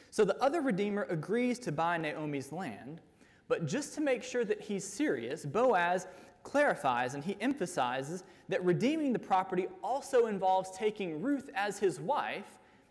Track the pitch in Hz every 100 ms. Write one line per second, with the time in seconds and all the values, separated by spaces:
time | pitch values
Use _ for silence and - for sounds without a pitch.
0 | - - 196 - 269 339 269 185 208 202
1 | 208 170 147 233 247 240 - 151 165 170
2 | 151 147 151 143 127 160 175 98 120 165
3 | - _ - _ - - 156 226 285 -
4 | 294 247 - 247 214 - - 196 - -
5 | 294 135 117 165 147 190 254 190 175 185
6 | 180 - - - - 277 285 180 135 120
7 | 127 139 156 202 233 285 180 - 123 131
8 | 139 185 - - - 175 180 160 233 320
9 | 285 208 - 190 185 180 190 - 202 269
10 | - 247 226 196 185 190 185 - 214 214
11 | 180 156 240 277 139 190 208 196 196 143
12 | 165 277 107 147 202 - - - _